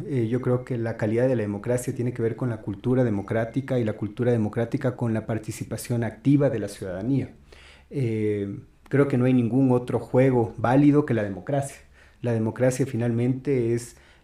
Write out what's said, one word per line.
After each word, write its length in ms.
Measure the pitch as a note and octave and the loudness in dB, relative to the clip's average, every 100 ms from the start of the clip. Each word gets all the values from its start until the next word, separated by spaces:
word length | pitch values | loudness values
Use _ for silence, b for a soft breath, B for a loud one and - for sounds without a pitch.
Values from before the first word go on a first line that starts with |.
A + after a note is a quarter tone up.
| F3+ | -6
Eh, 220 | C3+ A2+ | -2 0
yo 120 | B2 | -2
creo 240 | B2+ B2 | 0 -2
que 140 | B2+ B2 | -2 -4
la 180 | A2+ A2+ | -4 -2
calidad 300 | A2 A2+ C3 | 0 2 2
de 80 | |
la 80 | B2 | 2
democracia 500 | G#2 G2+ G#2+ B2 - | -2 -4 -2 -2 -2
tiene 200 | - A#2+ | -4 -4
que 100 | A#2+ | -2
ver 140 | A2+ A2+ | -2 -2
con 120 | B2+ | -4
la 100 | G#2+ | -4
cultura 440 | - G2 A#2+ B2+ | -6 -4 0 2
democrática 800 | B2 G2+ F#2+ A2 A2+ - C3 B2+ | 2 0 -2 -2 -2 -4 -2 0
y 40 | |
la 100 | A2 | 0
cultura 360 | G#2+ G2+ - B2 | -2 -6 -2 0
democrática 680 | A#2 G#2 A#2 A#2 C#3 B2+ B2 | 2 0 -2 -2 -2 -2 -2
con 160 | A#2+ | -2
la 140 | A2 G#2+ | -2 -4
participación 800 | A2+ - A2 G#2 A2 - A#2+ | -6 -6 -10 -8 -8 -4 -2
activa 440 | A2+ - C3+ C#3+ C#3 | -2 -2 2 4 4
de 120 | A#2 | 0
la 80 | G2+ | -6
ciudadanía. 640 | - G2 F#2 A2 C3+ G#2+ - B B B B B | -8 -8 -6 -2 -2 -2 -10 B B B B B
Eh, 720 | D3 A#2+ A2 G#2+ G#2 G2+ A#2 - _ - | -4 -2 0 0 -2 -4 -8 -14 _ -2
creo 200 | C3+ C#3 | 2 2
que 100 | A#2+ | 4
no 60 | |
hay 100 | B2+ | 4
ningún 380 | B2+ A#2 B2 C3+ | 4 4 4 4
otro 260 | B2 B2 A#2 | 2 0 -4
juego 560 | - B2+ C3+ B2+ A2+ - | 0 4 4 4 0 -2
válido 460 | A2+ C3+ D3 C#3+ | 2 6 6 6
que 100 | D3 | 4
la 100 | A2+ | 0
democracia. 560 | G#2 F#2 - C#3 C#3 - - b b b | -2 -6 -4 -2 -2 -8 -20 b b b
La 100 | A#2+ | -2
democracia 540 | A2+ A2 A2 B2+ C3 C3+ | 0 0 2 2 2 -2
finalmente 880 | A2+ A#2+ A#2 B2 C3 C#3 C3+ A#2 | -2 0 0 0 0 0 0 0
es 220 | A#2 A#2+ - b b | -2 -4 -20 b b